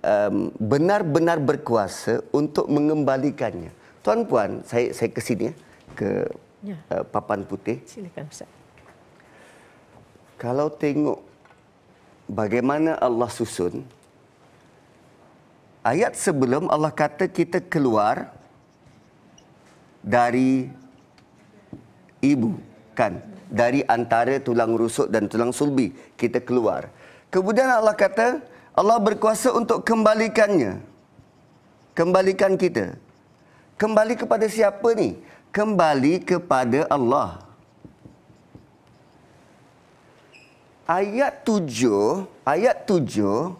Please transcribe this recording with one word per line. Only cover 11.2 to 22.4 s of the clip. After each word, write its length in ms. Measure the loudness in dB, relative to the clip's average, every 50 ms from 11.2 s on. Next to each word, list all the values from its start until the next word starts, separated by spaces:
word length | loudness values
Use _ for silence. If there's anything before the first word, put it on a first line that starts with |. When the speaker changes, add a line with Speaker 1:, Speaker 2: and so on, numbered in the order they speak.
| -10 -20 _ _ _ -20 -20 _ _ _ _ _ _ _ _ _ _ _ _ _ _
Speaker 1:
bagaimana 720 | -10 -4 -4 -2 0 0 0 2 0 0 2 0 0 0
Allah 320 | 0 0 0 2 0 -2 -2
susun, 560 | -2 -6 -6 -6 -4 -4 -4 -4 -4 -6 -14 -14 -20 _ _ _ _ _ _ _ _ _ _ -20 _ _ _ _ _ _ _ _ _ _ _ -20 _ _ -20 _ _ _ _ _ _ _ _ _ _ _ _
ayat 320 | -2 0 0 0 -2 -2
sebelum 480 | -2 -2 -2 2 2 2 2 2 0 2 0
Allah 240 | 0 2 0 -2 0
kata 360 | 0 -2 -2 0 -4 -4 -4
kita 320 | 0 -2 -4 -2 -2 -6 -4
keluar 680 | -2 -2 0 2 2 4 4 2 2 0 -2 -6 -12 -14 -20 -20 -20 _ _ _ _ _ _ _ -20 _ -20 _ _ _ _ _ _ _ -20 _ _ _ _ _ -20 -20 _ _ _ _ _ -4
dari 640 | 0 2 4 4 4 4 2 2 2 2 0 -2 -6 -12 -18 -20 -20 _ _ _ _ _ -20 _ _ _ _ _ _ _ -20 _ _ -20 -20 -20 -20 _ _ _ -20 _ _
ibu, 360 | 2 2 2 2